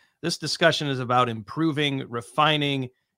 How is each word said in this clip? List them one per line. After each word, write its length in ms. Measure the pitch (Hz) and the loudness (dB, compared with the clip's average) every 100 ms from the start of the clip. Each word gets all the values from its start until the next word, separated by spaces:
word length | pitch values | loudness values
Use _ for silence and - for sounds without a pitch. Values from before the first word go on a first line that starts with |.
| _ _ | _ _
This 160 | 165 - | -6 -6
discussion 500 | 151 - 170 - 151 | -6 2 2 2 -2
is 100 | 131 | -4
about 280 | 113 123 120 | 0 2 2
improving, 800 | 110 104 - 160 143 147 135 127 | -2 -8 -2 -2 0 -2 -2 -6
refining, 800 | 117 117 - 151 151 143 139 127 - _ | -10 -6 0 2 2 0 -2 -4 -10 _